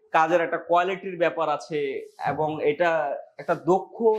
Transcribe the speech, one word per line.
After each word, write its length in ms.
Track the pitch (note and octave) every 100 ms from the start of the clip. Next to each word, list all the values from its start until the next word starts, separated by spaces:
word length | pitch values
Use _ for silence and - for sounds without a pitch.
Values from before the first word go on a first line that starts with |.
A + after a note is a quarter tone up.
| _
কাজের 280 | E3 D#3+ E3+
একটা 160 | E3 E3
কোয়ালিটির 600 | - E3+ F3+ F#3 F#3+ F3
ব্যাপার 300 | E3 E3 D#3
আছে, 600 | C#3+ - D3+ C#3 A#2+ - - G#2+
এবং 380 | D3 D#3 D#3
এটা 540 | D3 D3 F3 E3 D3 - - -
একটা 160 | D3
দক্ষ 480 | E3+ D3 F#3 - - A3+